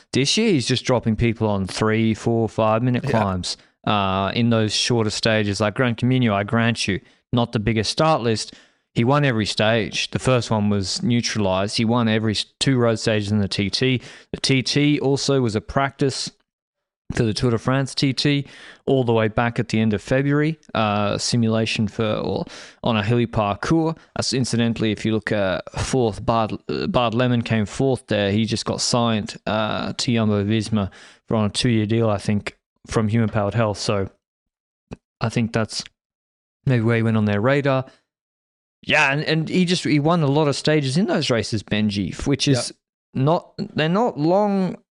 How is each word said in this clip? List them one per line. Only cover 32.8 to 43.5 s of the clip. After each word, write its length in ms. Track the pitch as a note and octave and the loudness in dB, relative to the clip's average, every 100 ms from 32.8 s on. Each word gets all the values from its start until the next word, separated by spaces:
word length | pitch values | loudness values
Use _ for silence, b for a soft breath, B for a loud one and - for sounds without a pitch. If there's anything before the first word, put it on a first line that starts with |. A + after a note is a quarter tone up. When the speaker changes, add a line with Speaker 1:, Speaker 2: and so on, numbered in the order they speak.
| - | -4
Speaker 1:
from 200 | - A2 | -2 2
Human 220 | A2+ A2 | 2 0
Powered 240 | A2 G2+ | 0 -2
Health. 240 | A2+ A2 G2 | 0 0 -2
So 300 | - G#2 F#2+ _ _ _ _ _ _ _ - - _ - | -2 -2 -4 _ _ _ _ _ _ _ -18 -18 _ -6
I 80 | A2+ | -4
think 220 | B2 A2 | -2 -2
that's 300 | A#2 G#2+ - - _ _ _ _ _ _ _ - | -2 -4 -6 -12 _ _ _ _ _ _ _ 0
maybe 180 | B2 | 2
where 140 | A2 A#2 | 2 2
he 60 | |
went 140 | A2+ A2 | 2 2
on 80 | G#2 | 2
their 160 | G2+ | 2
radar. 440 | A#2+ C#3+ C#3 C3 B2+ B B _ _ _ _ _ _ _ - | 2 2 2 0 -2 B B _ _ _ _ _ _ _ 0
Yeah, 280 | C#3+ C#3+ | 2 2
and, 100 | C#3 | 0
and 240 | D#3 D#3+ D#3 | 0 -2 0
he 160 | E3+ | 0
just, 220 | F3 F3 C3+ | 0 0 0
he 140 | D3 | 2
won 220 | D3 F3 | 2 2
a 40 | C#3+ | 2
lot 220 | C#3 D3+ | 2 2
of 80 | C3 | 0
stages 400 | - D#3 C3+ C3+ | 0 0 2 0
in 80 | A3+ | 0
those 240 | B3+ B2+ | 0 0
races, 340 | A#2+ G2+ A2 | 0 0 -4
Benji, 480 | - G#2 G#2+ G2+ F2+ | -4 -2 0 0 -4
f-, 160 | - - | -4 -2
which 220 | C#3 - | 0 2
is 240 | C3 - - _ _ _ | 0 -2 -10 _ _ _
Speaker 2:
Yep. 100 | - | -2
Speaker 1:
not, 300 | C#3 E3+ - | 0 0 -2